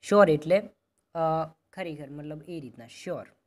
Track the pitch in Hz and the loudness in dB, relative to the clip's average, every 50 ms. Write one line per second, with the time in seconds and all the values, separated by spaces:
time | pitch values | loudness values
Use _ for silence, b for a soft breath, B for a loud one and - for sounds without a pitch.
0 | - - 202 208 202 165 151 147 - 160 180 202 220 - _ _ _ _ _ _ | -2 4 8 8 8 8 6 0 2 2 0 0 0 -4 _ _ _ _ _ _
1 | _ _ _ 170 165 160 160 160 160 160 160 _ _ _ _ 190 190 170 151 147 | _ _ _ -2 0 0 0 -2 -4 -6 -10 _ _ _ _ -12 -10 -10 -10 -12
2 | 147 135 143 147 147 151 151 151 151 180 175 165 139 120 - - 117 117 - - | -14 -14 -14 -14 -12 -12 -12 -14 -14 -14 -14 -14 -14 -14 -18 -18 -20 -20 -20 -16
3 | - - 170 127 101 - _ _ _ | -12 -10 -10 -10 -10 -16 _ _ _